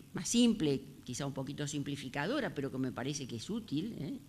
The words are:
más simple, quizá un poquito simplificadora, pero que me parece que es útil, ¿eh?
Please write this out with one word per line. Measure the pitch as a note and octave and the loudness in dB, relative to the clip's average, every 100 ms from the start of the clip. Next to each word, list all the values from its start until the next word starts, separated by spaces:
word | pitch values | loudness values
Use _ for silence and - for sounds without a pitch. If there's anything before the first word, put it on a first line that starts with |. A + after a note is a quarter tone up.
| - | -8
más | - - | -4 4
simple, | A#3 A#3+ - D3+ C3+ - - | 8 8 6 4 4 0 -12
quizá | - A#2+ C#3 | -8 -4 -4
un | |
poquito | C3+ C3+ C#3+ C#3+ | -2 -4 -4 -2
simplificadora, | D3 C#3 C#3 C3 C#3 E3 D4 G3 | -2 -2 -4 -4 -2 0 0 0
pero | D3 C3+ | -2 -2
que | B2+ | 0
me | C3 | -2
parece | A2 C3 D3 A#2+ | 0 -2 -2 -4
que | A#2 | -6
es | - | -4
útil, | A3+ A3 D3+ A3 - | -6 -2 -2 -2 -4
¿eh? | D3+ C#4 | -6 -6